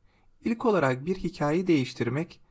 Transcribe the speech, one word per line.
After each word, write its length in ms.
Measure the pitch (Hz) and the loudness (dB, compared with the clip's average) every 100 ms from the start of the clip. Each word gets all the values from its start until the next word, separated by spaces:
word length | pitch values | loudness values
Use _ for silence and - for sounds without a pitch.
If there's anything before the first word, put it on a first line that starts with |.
| _ _ _ _ | _ _ _ _
ilk 240 | - 233 | -4 0
olarak 420 | 240 196 139 127 147 | 2 2 2 0 -4
bir 100 | 190 | -4
hikayeyi 500 | 165 - 147 165 185 | -6 -2 0 0 2
değiştirmek, 720 | 156 123 - 117 131 170 - _ | 2 2 -2 -2 -2 -6 -10 _